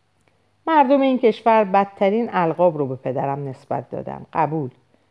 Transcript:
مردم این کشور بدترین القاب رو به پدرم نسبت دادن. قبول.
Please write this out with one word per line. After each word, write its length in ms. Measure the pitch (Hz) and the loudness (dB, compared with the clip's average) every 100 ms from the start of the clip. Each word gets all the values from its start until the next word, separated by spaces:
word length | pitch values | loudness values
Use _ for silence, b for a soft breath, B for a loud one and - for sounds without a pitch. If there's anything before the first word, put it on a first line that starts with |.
| _ _ _ _ _ _ 320 | _ _ _ _ _ _ 0
مردم 340 | 320 254 277 | 2 4 4
این 180 | 269 254 | 2 2
کشور 460 | 240 214 233 220 | 2 2 2 2
بدترین 640 | 196 196 196 - 196 214 233 | 2 0 0 0 0 0 -2
القاب 460 | 185 165 156 175 151 | -2 -2 2 0 0
رو 80 | 135 | -4
به 100 | 131 | -6
پدرم 520 | 143 127 139 139 139 | -6 -4 -4 -6 -8
نسبت 420 | 127 - 131 131 | -12 -8 -8 -8
دادن. 360 | 127 135 139 - | -10 -10 -12 -8
قبول. 380 | - 147 160 127 - _ _ _ | -4 -2 -4 -8 -12 _ _ _